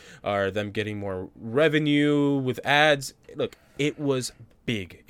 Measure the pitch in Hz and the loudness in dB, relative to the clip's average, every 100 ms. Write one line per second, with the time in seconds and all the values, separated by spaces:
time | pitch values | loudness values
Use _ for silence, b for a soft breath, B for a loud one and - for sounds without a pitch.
0 | B B - 101 98 101 104 104 104 104 | B B -2 0 0 -2 -4 -4 -4 -6
1 | 101 92 92 - 113 123 156 151 151 147 | -6 -6 -8 -12 -4 2 2 2 2 2
2 | 147 147 143 139 127 120 - 143 156 143 | 4 2 2 0 -2 -4 0 4 4 2
3 | 131 - - - 123 - _ - 147 - | -2 -16 -14 -6 -6 -8 _ -4 -4 -2
4 | 143 131 120 - 117 _ - 110 90 - | -2 -2 -4 -12 -20 _ -6 -6 -6 -14